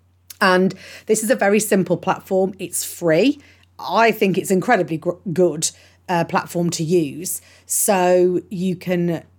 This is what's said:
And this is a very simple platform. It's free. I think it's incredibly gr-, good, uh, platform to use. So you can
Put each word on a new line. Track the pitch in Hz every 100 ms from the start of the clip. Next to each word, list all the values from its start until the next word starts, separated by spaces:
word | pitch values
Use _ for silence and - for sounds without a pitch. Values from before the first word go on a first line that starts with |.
| _ _ _ -
And | 196 185 185 - - - -
this | 220
is | 220
a |
very | 233 202 214
simple | 202 202 175 165
platform. | - - - 190 190 196
It's | 170 -
free. | - - 170 156 240 294 - _ _ _
I | 127 185 233
think | - 196 165
it's | 165
incredibly | 190 170 220 160 160
gr-, | 170 175 -
good, | 160 175 151 156 - - _ -
uh, | 175 165
platform | 185 - 175 175
to | 160
use. | 156 180 151 127 185 - - - _
So | - - 196 180 180 180 180 -
you | 190 185 175
can | 180 180 175 165 -